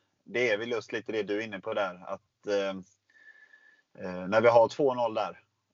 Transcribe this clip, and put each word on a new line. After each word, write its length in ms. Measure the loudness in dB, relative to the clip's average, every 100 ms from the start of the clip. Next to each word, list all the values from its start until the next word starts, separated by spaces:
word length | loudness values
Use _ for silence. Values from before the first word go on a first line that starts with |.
| _ _
det 260 | -8 -2 0
är 80 | 0
väl 120 | -2
just 220 | -6 -4
lite 200 | -8 -6
det 100 | -4
du 160 | -2 -4
är 60 |
inne 160 | -6 -10
på 140 | -6
där. 300 | -4 -4 -6 -12
Att, 400 | -14 _ _ -4
eh, 300 | -2 -2 -6 -12 _ _ _ -20 -20 _ _ _ _ _ -14
eh, 220 | -12 -10 0
när 120 | 4
vi 80 | 6
har 200 | 8 6
två 260 | 4 0
noll 200 | 0 -2
där 260 | -2 -6 -8 _ _ _